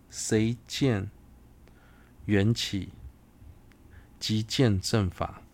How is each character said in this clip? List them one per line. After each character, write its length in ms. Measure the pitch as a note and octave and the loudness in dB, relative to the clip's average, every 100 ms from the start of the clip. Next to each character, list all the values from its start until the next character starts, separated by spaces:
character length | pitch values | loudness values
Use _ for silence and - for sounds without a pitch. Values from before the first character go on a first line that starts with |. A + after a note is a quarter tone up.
| - | -16
：“谁 460 | - - A2 A2 A#2+ - | -10 0 2 2 -2 -8
见 420 | - C#3 G#2 G2 - - - - - - - - - - - - | -2 0 0 -4 -12 -20 -20 -20 -20 -20 -20 -20 -20 -20 -10 0
缘 280 | G2+ G#2 | 2 4
起， 360 | A#2 - G2+ F#2 - - - - - - - - - - - - - | 2 -2 -6 -8 -14 -20 -20 -20 -20 -20 -20 -20 -20 -20 -20 -20 -10
即 220 | - A2 | -2 -2
见 360 | A2 - B2 F#2+ | 0 2 4 4
正 300 | - A2+ F#2 | 2 2 2
法。” 320 | - E2+ - - | -2 -6 -8 -20